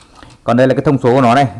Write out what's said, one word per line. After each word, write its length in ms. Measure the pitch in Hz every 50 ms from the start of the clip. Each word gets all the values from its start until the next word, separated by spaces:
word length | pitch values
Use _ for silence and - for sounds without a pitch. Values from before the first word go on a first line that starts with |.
| _ _ _ - - - - _ -
Còn 140 | 117 120
đây 100 | 123 131
là 60 | 131 117
cái 100 | - -
thông 140 | 156 139
số 160 | 127 - 120 120
của 60 | 135
nó 140 | 131 117 117
này. 120 | 139 139 113 -